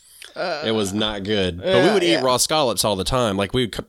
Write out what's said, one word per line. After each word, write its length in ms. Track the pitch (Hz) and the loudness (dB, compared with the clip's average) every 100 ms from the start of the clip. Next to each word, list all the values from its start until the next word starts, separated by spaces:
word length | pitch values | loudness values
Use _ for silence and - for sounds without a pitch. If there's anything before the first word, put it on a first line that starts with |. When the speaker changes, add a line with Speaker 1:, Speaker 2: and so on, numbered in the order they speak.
| - - - - | -20 -20 -16 -8
Speaker 1:
Uh, 280 | 175 151 113 | -6 -4 -2
Speaker 2:
It 40 | |
was 220 | 110 98 | -2 0
not 300 | 101 107 104 | -2 -2 -4
good. 340 | 98 104 92 87 | -2 0 0 -2
But 240 | 175 190 180 | 0 4 4
we 60 | |
would 120 | 202 | 4
Speaker 1:
yeah, 60 | 175 | 2
Speaker 2:
eat 40 | |
Speaker 1:
yeah. 80 | 165 | 2
Speaker 2:
raw 160 | 127 127 | 2 2
scallops 480 | - 156 135 98 110 | 2 0 0 0 0
all 100 | 98 | 0
the 80 | |
time. 320 | 92 131 117 98 | 0 0 0 0
Like, 180 | 101 | 0
we 120 | 131 127 | 0 -2
would 100 | |
c-, 60 | - | -4